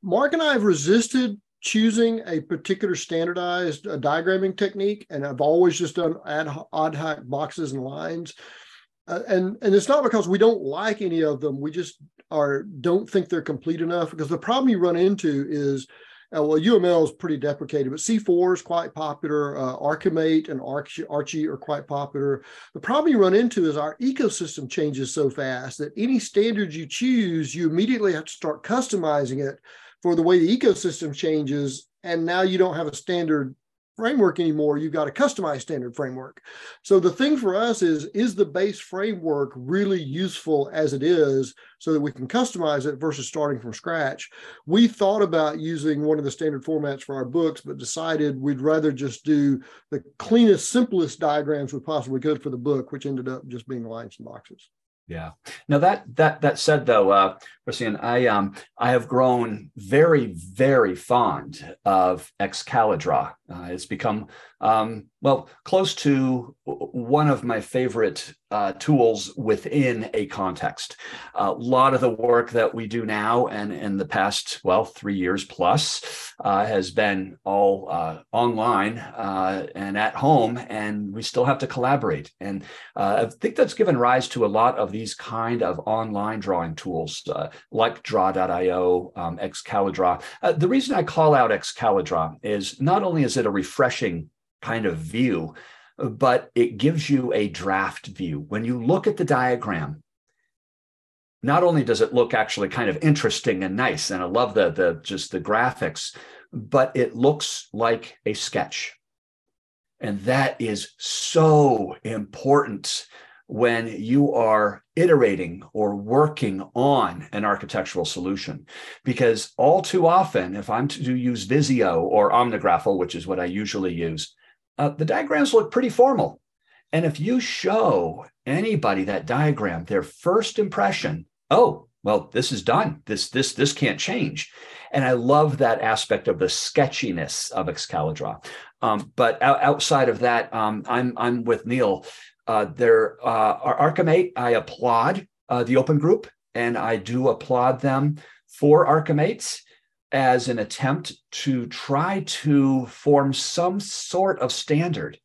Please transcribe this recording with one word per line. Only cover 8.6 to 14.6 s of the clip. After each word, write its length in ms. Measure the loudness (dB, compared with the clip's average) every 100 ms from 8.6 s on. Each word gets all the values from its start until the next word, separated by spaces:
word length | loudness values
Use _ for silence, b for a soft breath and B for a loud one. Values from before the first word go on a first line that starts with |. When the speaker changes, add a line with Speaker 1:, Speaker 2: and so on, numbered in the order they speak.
| B B B _ -10
Speaker 1:
Uh, 120 | -10 0
and, 300 | 0 0 -2
and 140 | 4 4
it's 140 | 4
not 140 | 2
because 260 | 4 0 2
we 80 | 4
don't 240 | 4 4
like 400 | -2 -4 -4 -2
any 220 | -2 0
of 180 | 0 0
them. 180 | -4 -4
We 120 | -6
just 260 | -6 -10 -12 -20 _ _
are, 320 | -2 0 -2
don't 460 | -6 -6 0 0 0
think 180 | -2 0
they're 140 | -4
complete 400 | -4 -6 -4 -4
enough, 300 | -2 -2 -4
because 180 | -6 -6
the 80 | -4
problem 320 | 0 2